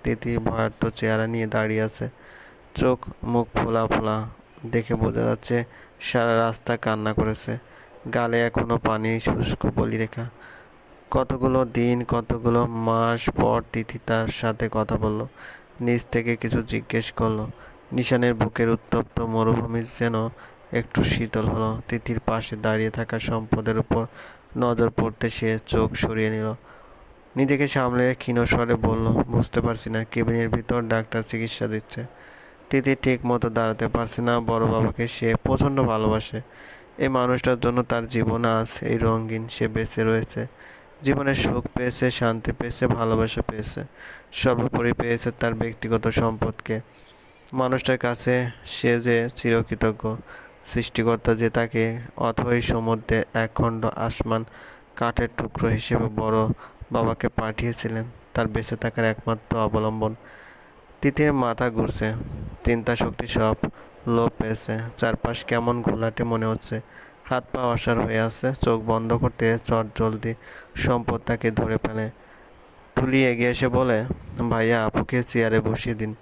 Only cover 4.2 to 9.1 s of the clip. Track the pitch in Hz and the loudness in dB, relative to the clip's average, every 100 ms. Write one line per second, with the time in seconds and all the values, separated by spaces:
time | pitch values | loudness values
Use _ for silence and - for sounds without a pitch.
4.2 | 113 - - - 117 120 110 113 110 113 | -4 -12 -20 -16 -2 -2 0 0 0 2
5.2 | 117 113 - 120 117 - - - - 123 | 0 -2 0 -2 -2 -12 -20 -12 -2 0
6.2 | 117 113 113 113 - 117 113 110 107 107 | 4 4 2 -2 -2 -2 0 0 0 0
7.2 | 107 110 - 113 - - - - - 123 | 0 -2 -6 -8 -10 -20 -20 -16 -4 -2
8.2 | 117 120 117 - 117 117 - 110 110 | 2 2 2 0 0 0 0 0 0